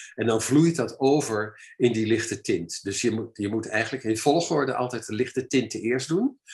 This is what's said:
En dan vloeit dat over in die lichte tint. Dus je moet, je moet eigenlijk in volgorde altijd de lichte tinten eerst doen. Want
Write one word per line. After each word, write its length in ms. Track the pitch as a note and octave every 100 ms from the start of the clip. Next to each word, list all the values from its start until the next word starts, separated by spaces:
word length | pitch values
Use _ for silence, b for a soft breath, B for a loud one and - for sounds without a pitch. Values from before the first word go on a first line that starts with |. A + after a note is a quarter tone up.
| B B
En 100 | A2+
dan 160 | A2+
vloeit 340 | - D3 E3 E3
dat 240 | A2+ -
over 760 | C3+ D3+ D3 G#2+ G#2+ - - -
in 160 | A#2+
die 140 | A2 A2
lichte 340 | A2+ - G2+
tint. 420 | - F2+ E2 -
Dus 180 | G2 F#2+
je 100 | A#2
moet, 260 | A2 G#2+ -
je 120 | G2+
moet 180 | A2+ -
eigenlijk 360 | A2 A2+ C3
in 140 | A2 A2
volgorde 580 | D3 E3 E3+ D#3 C3 A#2
altijd 300 | B2 A#2 -
de 80 |
lichte 340 | G#2+ B2+ C3 C3
tinten 340 | C3+ A2 G#2+
eerst 260 | A2 B2+ B2+
doen. 160 | E3+
Want 160 | C4+ - _